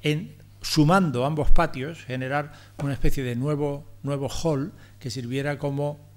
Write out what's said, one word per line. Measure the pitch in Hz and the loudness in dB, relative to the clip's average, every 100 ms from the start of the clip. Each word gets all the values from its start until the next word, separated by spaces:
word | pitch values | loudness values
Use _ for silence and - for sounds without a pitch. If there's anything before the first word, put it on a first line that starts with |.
en, | 151 151 202 - - - | -2 -4 -6 -18 -20 -14
sumando | - - 151 190 175 120 | -4 2 4 4 2 0
ambos | 131 151 143 | -2 0 8
patios, | - 160 135 135 165 - | 8 8 -4 -10 -12 -10
generar | 127 131 143 147 - - - | -8 -4 -6 -6 -14 -20 -8
una | 143 | -6
especie | 135 - - | 0 2 2
de | 127 | 0
nuevo, | 120 139 147 147 143 151 - | -4 -4 -2 -4 -6 -14 -12
nuevo | 135 143 135 | -8 -6 -6
hall | - 165 143 156 - - - | -4 -2 -2 -4 -10 -20 -14
que | 127 | -12
sirviera | 135 120 135 139 143 | -10 -6 -6 -4 -4
como | 147 143 147 151 - | -6 -4 -6 -8 -18